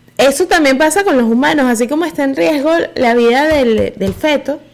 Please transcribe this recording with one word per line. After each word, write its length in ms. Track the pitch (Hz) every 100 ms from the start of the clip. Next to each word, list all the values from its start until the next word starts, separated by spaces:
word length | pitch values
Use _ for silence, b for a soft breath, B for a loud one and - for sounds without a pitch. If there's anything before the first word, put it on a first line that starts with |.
| _ -
Eso 300 | 254 269 359
también 300 | 359 294 262
pasa 260 | 311 349
con 120 | 403 277
los 100 | 233
humanos, 400 | 226 294 311 254
así 200 | 226 233
como 180 | 302
está 200 | 339 -
en 100 | 277
riesgo 360 | 269 330 302 285 330 - -
la 180 | 247
vida 320 | 240 233 247 302
del, 460 | 302 247 214 196 -
del 160 | 190
feto, 460 | 196 302 285 - 302 -